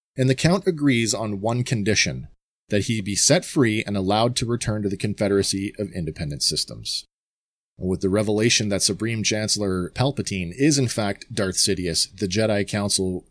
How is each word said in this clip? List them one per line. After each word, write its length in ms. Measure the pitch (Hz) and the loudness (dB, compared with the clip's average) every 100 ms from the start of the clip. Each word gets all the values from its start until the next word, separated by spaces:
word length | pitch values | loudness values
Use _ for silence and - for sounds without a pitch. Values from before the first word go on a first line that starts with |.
| _ - | _ 0
and 120 | 131 | 2
the 60 | |
Count 320 | 131 160 202 196 | 4 4 2 0
agrees 480 | 156 143 117 110 | 2 4 4 2
on 260 | 107 110 98 | 0 -4 -2
one 220 | 107 123 | -2 -2
condition, 680 | 123 113 98 101 - 65 - - _ _ - | 0 0 2 2 0 -2 -10 -18 _ _ -2
that 160 | 104 | 0
he 160 | 95 110 | 0 -2
be 140 | 98 | -2
set 300 | 95 - 175 | 2 4 4
free 400 | - 160 113 110 - | 2 2 4 2 0
and 100 | 101 | 0
allowed 380 | 92 107 120 123 | 2 2 2 0
to 100 | 117 | -2
return 360 | 117 - 107 | -2 -2 -2
to 60 | 101 | -2
the 80 | 98 | -2
Confederacy 760 | 107 98 101 98 92 98 101 - | -4 -2 2 2 2 -2 -4 -6
of 140 | 98 | -6
Independent 500 | 92 78 - 76 71 | -4 -6 -4 -6 -2
Systems. 600 | - 76 - 55 55 - - _ _ _ _ _ _ - | -2 -2 -4 -8 -8 -8 -10 _ _ _ _ _ _ -6
With 240 | 92 92 | -4 0
the 80 | 98 | 2
revelation 580 | 98 98 107 117 - 104 | 2 2 2 4 2 0
that 140 | 95 | 0
Supreme 400 | - 92 113 113 | 0 0 -4 -2
Chancellor 680 | 101 107 107 101 98 92 90 | -2 0 0 -2 0 -2 -2
Palpatine 580 | - 131 123 - 95 85 | -2 -2 -2 -4 -4 -4
is 220 | - 147 139 | 0 2 2
in 120 | 120 | 0
fact 460 | - 101 98 - | 0 -4 -4 -8
Darth 220 | 110 95 87 | -4 -2 0
Sidious, 580 | - 90 87 82 - | 0 0 0 -2 -2
the 140 | 92 98 | -4 -2
Jedi 400 | 101 110 101 98 | 0 2 0 0
Council 560 | 104 101 - 92 90 - | -2 0 0 -2 -4 -10